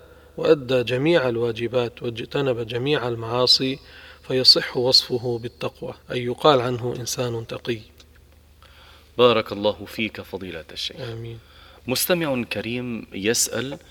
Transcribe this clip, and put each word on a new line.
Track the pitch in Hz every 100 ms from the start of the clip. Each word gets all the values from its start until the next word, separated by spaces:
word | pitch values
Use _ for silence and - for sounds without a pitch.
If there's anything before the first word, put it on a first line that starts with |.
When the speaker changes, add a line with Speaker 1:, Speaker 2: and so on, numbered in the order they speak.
| - - - -
Speaker 1:
وأدى | 160 156 123 131
جميع | 117 127 151 170 127
الواجبات | 117 117 113 117 123 117 -
واجتنب | 123 113 - 143 135 117 113
جميع | 117 135 147 123
المعاصي، | 117 117 123 123 - 131 135 - - - -
فيصح | - 131 123 170 - 131
وصفه | 123 - - 123 123 117
بالتقوى، | 117 - 131 - 123 - -
أي | 127
يقال | 120 120 156 135
عنه | 123 120 120 123
إنسان | 117 - 123 117 113
تقي. | - 123 110 - - - - - - _ - - - - - - -
Speaker 2:
بارك | 120 110 -
الله | 101 104 101 98
فيك | - 107 -
فضيلة | 92 92 92 82 76
الشيخ. | 85 - -
Speaker 1:
آمين. | 120 113 117 113 - - - - -
Speaker 2:
مستمع | 127 - 175 156 123
كريم | 113 131 113 123 123 113 -
يسأل: | 101 101 120 - 113 131 143 -